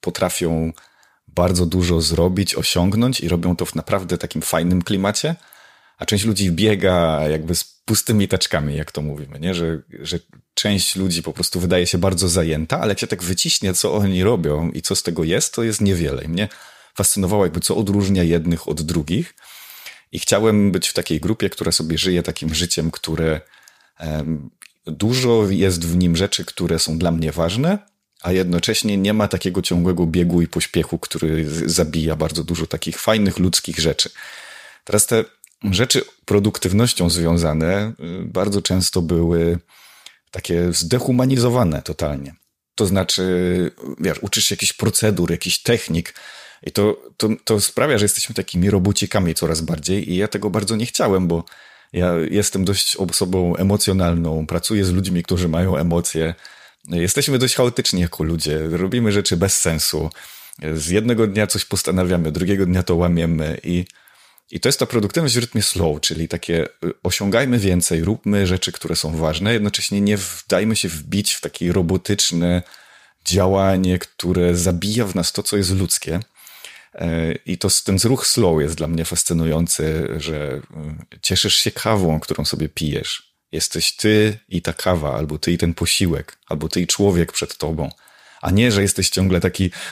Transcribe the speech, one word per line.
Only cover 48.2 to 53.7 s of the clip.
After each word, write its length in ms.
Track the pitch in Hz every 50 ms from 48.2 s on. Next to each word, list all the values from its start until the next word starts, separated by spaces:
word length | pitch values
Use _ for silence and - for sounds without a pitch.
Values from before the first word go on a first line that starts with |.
| - - 110
takimi 360 | - 92 - - 87 87 101
robocikami 640 | 104 95 90 104 98 - - - - 107 92 85 80
coraz 260 | - 87 80 80 78
bardziej 520 | 82 80 85 76 73 - 95 101 117 101
i 40 | 90
ja 120 | 92 104 107
tego 220 | - 101 101 104
bardzo 260 | 90 110 101 95 113
nie 100 | 104 117
chciałem, 420 | - - - 175 113 95 92 92 85
bo 160 | 85 82 - - - - - - - - _ _
ja 200 | - 87 87 90 87 85 80 82
jestem 340 | 90 104 98 - - 95 92
dość 320 | 90 101 95 - - -
osobą 600 | - 98 87 - - 98 90 92 92 90 87 85
emocjonalną, 920 | - 95 95